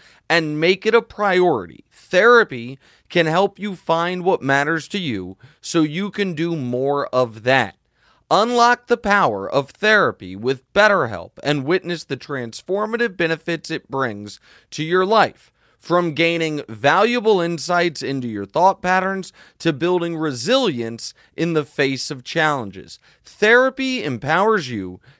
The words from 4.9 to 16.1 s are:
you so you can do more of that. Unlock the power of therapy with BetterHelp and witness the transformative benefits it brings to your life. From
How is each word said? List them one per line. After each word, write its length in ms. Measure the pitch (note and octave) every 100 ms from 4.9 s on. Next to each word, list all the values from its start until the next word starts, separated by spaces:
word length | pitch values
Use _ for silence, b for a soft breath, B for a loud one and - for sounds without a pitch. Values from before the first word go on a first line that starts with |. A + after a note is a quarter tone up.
| G3+
you 380 | E3 G2+ F2+ F#2+ b b
so 200 | - E3+
you 300 | D3+ D#3+ G3+
can 220 | G3+ G3
do 220 | D#3 E3+ E3
more 520 | B2 B2 C3+ C#3+ -
of 360 | B2+ B2 A2
that. 340 | A#2 C3+ G2+ - _ _ _ _ _
Unlock 580 | E3+ A3+ A#3+ A#3 A#3+ -
the 100 | A#3+
power 520 | G#3 G3+ D#3 G2+ F#2+
of 200 | C#3 C3+
therapy 680 | - G#3+ G#3+ C#3+ - F2+ F#2+
with 360 | A#2+ C3+ _
BetterHelp 580 | G3+ G#3+ G3 B2 F#2+ F2 -
and 220 | - D3 C3
witness 380 | F#3 E3+ E3
the 140 | - C3
transformative 1000 | - C#3 A#2 - - G3 G#3+ A3+ A#3 F#3
benefits 540 | E3 D#3+ - E3 -
it 180 | D#3+ -
brings 500 | C3+ B2+ G#2 G#2 - b b b
to 120 | -
your 220 | D#3 F3+ F#3
life. 460 | A3 C3+ - _ _ _ _
From 340 | - F3 F3